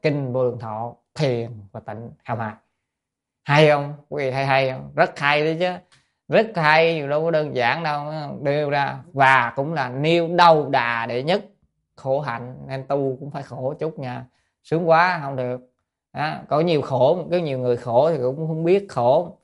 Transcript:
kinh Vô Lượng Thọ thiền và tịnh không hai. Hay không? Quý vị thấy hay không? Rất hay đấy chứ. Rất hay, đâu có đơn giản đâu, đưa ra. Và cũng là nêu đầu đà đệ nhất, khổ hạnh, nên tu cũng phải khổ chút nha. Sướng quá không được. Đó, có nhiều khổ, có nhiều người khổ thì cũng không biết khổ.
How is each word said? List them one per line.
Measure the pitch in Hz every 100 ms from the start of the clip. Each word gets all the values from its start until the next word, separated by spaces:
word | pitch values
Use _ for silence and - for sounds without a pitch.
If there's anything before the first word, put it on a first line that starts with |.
kinh | 156 143 135
Vô | 127
Lượng | 123 113
Thọ | 113 107 120 - _ -
thiền | 139 117 113 107 101
và | 113
tịnh | - 107 117 - -
không | 117
hai. | 110 107 _ _ _ _ _ _ _ _
Hay | - 147 151
không? | 147 143 147 -
Quý | 147
vị | 131
thấy | 135 135
hay | 135 131
không? | 131 143 143
Rất | 180 -
hay | 143 151
đấy | 160 160
chứ. | 180 180 - _ _ _ -
Rất | 170 220 175
hay, | 151 156 165 160 139
đâu | 151
có | 165
đơn | 160 151 127
giản | 117 151
đâu, | 160 147 147 156 143 131
đưa | 143 147 143
ra. | 143 135 135 -
Và | 135 135 131 120 139
cũng | 143
là | 160 127
nêu | 127 156 170 165
đầu | 175 175 156 139
đà | 135 117 117 117
đệ | 120
nhất, | 147 180 - _ _ _ _ _
khổ | 135 139
hạnh, | 147 117 123 135 139
nên | 135 131
tu | 143 135 127
cũng | 143
phải | 151
khổ | - 135 127 156
chút | 156 156
nha. | 127 123 127 _ _ _
Sướng | - 160 170
quá | 160 180 175
không | 139 135
được. | 123 127 - _ _ _ _
Đó, | 139 151 143 -
có | 147
nhiều | 175 151
khổ, | - 127 131 180 156
có | 180
nhiều | 156 131
người | 123 120
khổ | 123 117 156
thì | 151
cũng | 123 143 160
không | 160
biết | 170 196 202
khổ. | 135 120 151 170 -